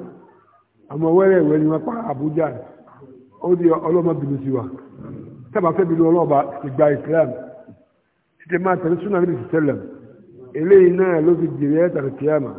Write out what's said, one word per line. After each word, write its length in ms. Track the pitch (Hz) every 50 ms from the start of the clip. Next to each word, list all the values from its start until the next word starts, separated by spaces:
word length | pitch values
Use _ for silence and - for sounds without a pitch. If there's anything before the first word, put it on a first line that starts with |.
| - - - - - _ _ _ _ _ _ _ _ _ _ _ _ -
Ọmọ 160 | 139 151 160 160 165
wẹ́rẹ́ 280 | 185 196 190 190 180 156
ìwé 160 | 147 151 156
ni 80 | 156 156
wọ́n 140 | 160 156 -
pa 80 | - 117 - 226 226
Abu 220 | - 123 147 156 151
Jahl. 200 | 170 160 143 - 110 - - - - - - - - - - - - - _ _ -
Ó 140 | - 175 180
di 140 | 170 170 165
Ọlọ́run 320 | 160 160 160 160 170 180 165
má 80 | 170 160
bínú 220 | 143 139 139 143 135 135
sí 80 | 135
wa. 140 | 131 123 110 - - - - - - - - - - - - - - - - - -
Tá 80 | 214
bá 100 | 180 165 160
fẹ́ 120 | 175 190
bínú 180 | 170 165 160 165 160
Ọlọ́run 200 | 165 175 165 147
bá 100 | 147 139 143 - - - -
ti 60 | 139
gba 200 | 131 131 151 147 143
Islam. 360 | 127 - 143 156 165 156 135 127 - - - - - - - - _ _ _ _ _ _ _ _ _ _ _ _
Títí 220 | _ - 160 175 170
máa 180 | 180 185 180
tẹ̀lé 200 | 175 180 160 175 165
Sunnah 220 | 180 208 202 180
Nabi 160 | 180 175 160 123 113 -
sallam. 280 | - 160 151 143 123 104 - - - - - - - - - - - - - - -
Eléyìí 380 | 147 156 185 202 190 185 175 175
náà 240 | 180 190 185 175 160
ló 120 | 156 170 175
fi 120 | 156 170 151 135 135
jèrè 200 | 143 143 151 160 175
ẹ̀ 60 | 175 165
tàbí 160 | 156 135 135 127 -
kíyàmà. 320 | 139 147 156 151 135 113 104